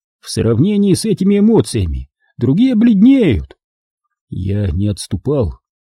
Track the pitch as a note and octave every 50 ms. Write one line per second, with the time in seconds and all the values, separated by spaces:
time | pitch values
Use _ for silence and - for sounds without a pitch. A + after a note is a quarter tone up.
0 | _ _ _ _ _ - - - G2+ A2+ A#2+ G#2 D#3 G#3 G#3 G3+ G3+ G3 E3+ -
1 | - A3 F3+ - F#3 G3 G3+ G3+ G#3 A3+ A3+ F3 - - - A2 F2+ D#2+ C2+ B1+
2 | C2 - _ _ _ _ _ - A#2 B2+ C#3+ G3 B3+ C4+ B3 G#3 A#3 B3 G#3+ F#3
3 | G#3+ C4 C#4 C4 A3 D3+ G#2 D#2 C2+ - - _ _ _ _ _ _ _ _ _
4 | _ _ _ _ _ _ - G2 F2+ F#2+ G2 G#2 G#2 F2+ D2+ F#2 G2+ G#2 G2+ -
5 | - - - F#2 - B2+ D3+ C#3 G#2 D2+ - - _ _ _ _ _